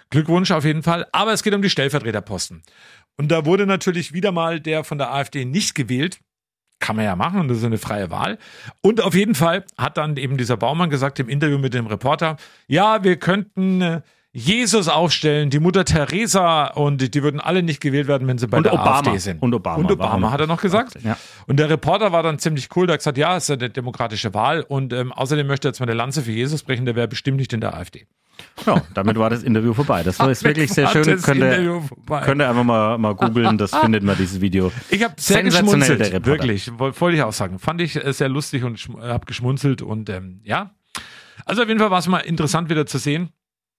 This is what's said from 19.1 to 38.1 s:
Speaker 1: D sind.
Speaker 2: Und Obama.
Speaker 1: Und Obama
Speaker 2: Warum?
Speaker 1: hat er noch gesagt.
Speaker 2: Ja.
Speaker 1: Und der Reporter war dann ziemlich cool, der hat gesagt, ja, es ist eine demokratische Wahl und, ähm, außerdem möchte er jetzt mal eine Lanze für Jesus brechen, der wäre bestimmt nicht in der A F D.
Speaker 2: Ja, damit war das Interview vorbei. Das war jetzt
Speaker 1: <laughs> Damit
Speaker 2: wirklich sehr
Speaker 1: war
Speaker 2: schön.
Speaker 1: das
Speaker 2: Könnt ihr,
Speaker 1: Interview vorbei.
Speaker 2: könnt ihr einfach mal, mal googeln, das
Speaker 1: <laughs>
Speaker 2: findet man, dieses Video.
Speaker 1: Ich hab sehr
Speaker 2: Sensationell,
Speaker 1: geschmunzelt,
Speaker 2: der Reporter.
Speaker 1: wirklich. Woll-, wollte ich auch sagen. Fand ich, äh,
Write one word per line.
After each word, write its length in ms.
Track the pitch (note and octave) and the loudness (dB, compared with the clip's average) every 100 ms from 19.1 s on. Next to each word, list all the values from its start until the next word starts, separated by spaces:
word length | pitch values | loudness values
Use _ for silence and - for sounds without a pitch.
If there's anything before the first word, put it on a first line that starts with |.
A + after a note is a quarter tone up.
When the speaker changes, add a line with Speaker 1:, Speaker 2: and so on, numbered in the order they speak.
Speaker 1:
D 60 | G2 | 0
sind. 240 | G3 E3 | -4 -2
Speaker 2:
Und 100 | D3 | 0
Obama. 260 | A#3+ - E3 | 0 -2 0
Speaker 1:
Und 120 | F#3 | 0
Obama 200 | F#3 C3+ | 2 0
Speaker 2:
Warum? 180 | A2+ A2 | 0 0
Speaker 1:
hat 100 | C#3 | 0
er 60 | D#3 | -2
noch 160 | E3 | 0
gesagt. 360 | G3+ G3 B3 - | 0 0 -2 -6
Speaker 2:
Ja. 160 | A2+ A2 - - - | -6 -6 -8 -12 -2
Speaker 1:
Und 100 | C#3+ | 2
der 100 | D3+ | 2
Reporter 440 | D#3 - G3 G#3 | 2 2 2 2
war 100 | E3+ | 2
dann 160 | E3 D3 | 0 -2
ziemlich 300 | E3 D3+ - - | -2 -4 -2 0
cool, 100 | F3+ | 2
der 80 | |
hat 60 | D3+ | 2
gesagt, 180 | - C3 | 0 0
ja, 180 | D3+ F3+ | 0 0
es 120 | - | -2
ist 20 | |
eine 200 | C3+ A#2+ | -4 -4
demokratische 600 | C3+ B2+ B2+ A#2+ G#2+ A2 | -6 -8 -6 -6 -4 -4
Wahl 300 | G2+ A#2+ D#3+ | 0 0 0
und, 300 | - C#3 C3+ | -2 -4 -4
ähm, 200 | B2 B2+ | -4 -6
außerdem 360 | - C3+ D3+ C#3 | -4 -2 -2 0
möchte 180 | C#3 C3+ | -2 -2
er 40 | |
jetzt 100 | - | -2
mal 60 | B2 | -2
eine 80 | |
Lanze 280 | A2+ B2 C3+ | -2 -2 -4
für 80 | A#2 | -4
Jesus 320 | A2 C3 D#3 | -2 -2 -4
brechen, 220 | - B2+ B2+ | -4 -4 -2
der 80 | |
wäre 140 | A#2 A#2 | -2 -2
bestimmt 300 | - - C3+ | -4 -2 -2
nicht 140 | B2+ | -2
in 80 | A#2 | -4
der 140 | G#2 | -4
A 60 | D#2+ | -6
F 100 | F#2 | -12
D. 160 | - - _ _ - - - - | -16 -20 _ _ -20 -20 -4 0
Speaker 2:
Ja, 140 | G3+ - | 2 0
damit 240 | - G2 A2 | -2 0 2
war 120 | A2+ | 0
das 120 | A#2 | 0
Interview 320 | B2+ A2 A#2 | 0 2 2
vorbei. 300 | A2+ C#3+ G#2 | 2 0 0
Das 160 | E2+ - | 0 2
war 80 | C3+ | 2
jetzt 140 | B2+ | 2
Speaker 1:
<laughs> 20 | |
Damit 120 | - D3 | 2 2
Speaker 2:
wirklich 160 | D3 | 2
sehr 120 | - | 2
Speaker 1:
war 80 | C#3 | 4
Speaker 2:
schön. 100 | D#3 | 4
Speaker 1:
das 200 | D#3 F#3 | 4 2
Speaker 2:
Könnt 160 | E3+ C#3 | 2 4
ihr, 80 | C3 | 4
Speaker 1:
Interview 320 | B2+ F3 F3 | 4 0 -2
vorbei. 400 | D3+ - - D3+ | -6 -12 -6 -2
Speaker 2:
könnt 200 | C3+ C#3 | 0 2
ihr 80 | C#3 | 2
einfach 140 | A#2+ | 2
mal, 360 | A#2+ A2+ G#2+ A#2 | 4 4 2 2
mal 180 | A2 G2 | 0 2
googeln, 420 | - A2+ A#2 A2 | 2 4 4 2
das 160 | G2+ G2 | 2 2
Speaker 1:
<laughs> 40 | |
Speaker 2:
findet 240 | G#2+ A2 | 4 4
man, 120 | G2 F#2 | 2 2
dieses 240 | F#2 F#2+ | 0 0
Video. 300 | G2 F#2 F#2 A#2+ - | 0 2 0 -2 -2
Speaker 1:
Ich 120 | G3+ | -2
hab 160 | A#3 - | -2 -2
sehr 200 | - G3 | 2 2
Speaker 2:
Sensationell, 420 | F#3+ F3 G#3 D3 | 4 4 6 6
Speaker 1:
geschmunzelt, 200 | C3+ A#2 | 4 4
Speaker 2:
der 60 | G#2 | 2
Reporter. 140 | F#2 A2 | 0 0
Speaker 1:
wirklich. 440 | D3+ B2 G2+ - A#2 | 2 2 -2 -4 -6
Woll-, 220 | C3+ B2+ | -6 0
wollte 160 | F3 E3 | 0 2
ich 60 | |
auch 80 | A#2+ | 0
sagen. 260 | G#2 - F#2+ | -2 -6 -6
Fand 220 | - E3+ | -4 -4
ich, 160 | E3+ D3+ | -4 -4
äh, 160 | C#3 | -4